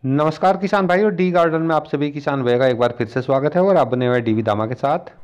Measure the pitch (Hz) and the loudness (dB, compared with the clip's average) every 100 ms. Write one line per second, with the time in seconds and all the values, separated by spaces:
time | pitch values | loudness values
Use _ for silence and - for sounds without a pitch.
0 | 135 139 156 156 185 196 190 208 190 180 | -2 0 0 0 0 0 0 0 2 2
1 | 214 180 185 175 170 160 165 156 151 147 | 2 0 0 2 2 2 0 -2 -2 -4
2 | 147 147 143 139 123 120 131 120 120 120 | -4 -4 -4 -2 0 2 2 2 0 -2
3 | 113 131 123 135 143 175 190 180 123 127 | -6 -4 -2 0 0 0 2 2 2 0
4 | 123 123 117 110 113 104 110 123 139 156 | 0 0 0 0 0 -2 -2 -4 -2 -2
5 | - - | -6 -20